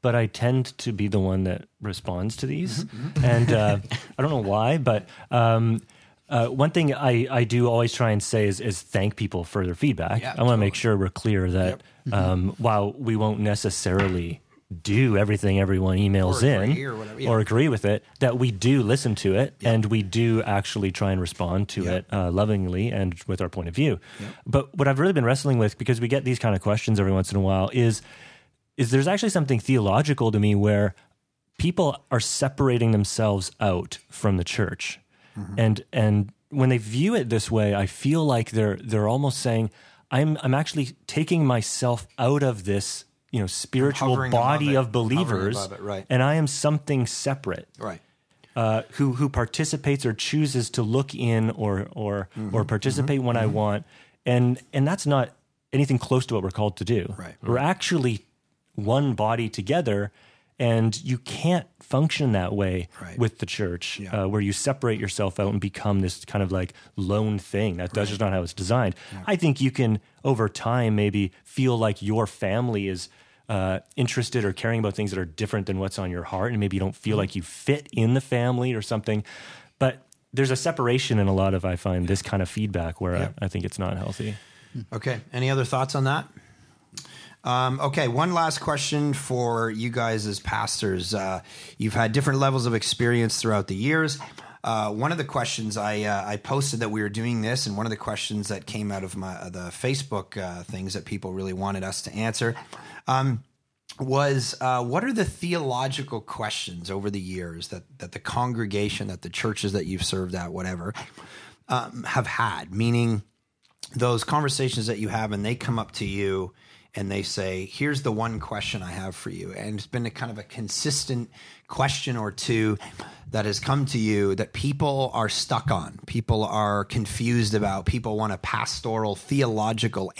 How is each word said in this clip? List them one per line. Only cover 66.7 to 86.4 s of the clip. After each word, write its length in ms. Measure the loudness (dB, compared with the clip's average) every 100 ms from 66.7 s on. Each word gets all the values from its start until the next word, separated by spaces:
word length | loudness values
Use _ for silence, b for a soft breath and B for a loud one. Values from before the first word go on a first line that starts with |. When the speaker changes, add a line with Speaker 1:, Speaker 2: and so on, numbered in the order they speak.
| B B -6
Speaker 1:
lone 420 | -2 0 0 -2
thing. 360 | -4 -2 -2 -2
That, 140 | -4
that's 40 | -2
Speaker 2:
Right. 120 | -2
Speaker 1:
just 120 | 0
not 120 | 0
how 100 | 0
it's 100 | -4
designed. 400 | -6 0 2 2 -2 B
Speaker 2:
Yeah. 100 | -10 -2
Speaker 1:
I 80 | 2
think 240 | 2 2
you 120 | 0
can, 260 | 2 2 2 b b
over 240 | 0 2 0
time, 460 | -2 -2 2 2
maybe 380 | 2 2 2 -2 b
feel 320 | -10 0 2 4
like 260 | 2 0
your 240 | 0 0 0
family 580 | -2 -2 0 0 -2 -2
is, 200 | -6 -10 b b b -4
uh, 320 | -2 0 -2 -6
interested 480 | -2 0 0 -2 0
or 80 | 0
caring 260 | 0 -2 0
about 140 | 0
things 160 | -2 -4
that 80 | -2
are 40 | -6
different 400 | -6 -2 -2 -2
than 120 | -2
what's 200 | -4 -4
on 120 | -6
your 120 | -6
heart, 260 | -6 -4 -2
and 60 | 0
maybe 160 | 0 0
you 40 |
don't 160 | -2 -4
feel 160 | -2
Speaker 2:
Mm-hmm. 60 | 0
Speaker 1:
like 160 | 0 -4
you 60 |
fit 460 | -10 -8 -2 -2 -2
in 220 | 0 4
the 60 | 2
family 500 | 2 0 2 0 0
or 60 | -2
something. 400 | -2 -4 0 -2 B B B B B _
But 200 | 0 0 _ -20 _
there's 180 | -2 0
a 60 | 2
separation 640 | -2 0 2 2 2 2
in 100 | 4
a 60 |
lot 180 | 4 2
of, 100 | 2
I 120 | 0 -2
find, 320 | -2 0 0
this 140 | 0
kind 200 | 0 -2
of 60 | -2
feedback 520 | -2 -4 -2 -4 -4
where 160 | -2 -2
Speaker 2:
Yeah. 120 | -2 -4
Speaker 1:
I, 40 |
I 40 | -6
think 160 | -4
it's 140 | -6 -4
not 180 | -4 -4
healthy. 360 | -6 -6 -8 -8 B B B -14 -10
Speaker 2:
Okay. 280 | -6 -6 -6 -8
Any 180 | -4 0
other 140 | 0
thoughts 300 | 0 -2 -2
on 100 | 0
that? 220 | 0 -2 -6 -20